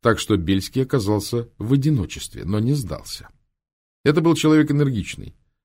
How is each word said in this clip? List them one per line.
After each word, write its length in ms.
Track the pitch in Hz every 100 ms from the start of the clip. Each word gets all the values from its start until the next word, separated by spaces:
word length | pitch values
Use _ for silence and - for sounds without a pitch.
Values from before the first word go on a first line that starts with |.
так 180 | 120 110
что 160 | - 104
Бельский 480 | 82 95 95 127
оказался 640 | 127 139 98 104 101 120 117 -
в 140 | 104
одиночестве, 720 | 139 139 143 78 - - -
но 160 | 82 104
не 140 | 117
сдался. 560 | 147 101 71 - - - _ _ _ _ _ _ _
Это 160 | 135 151
был 160 | 165 160
человек 340 | 156 156 151
энергичный, 640 | 143 143 117 85 - - - _ _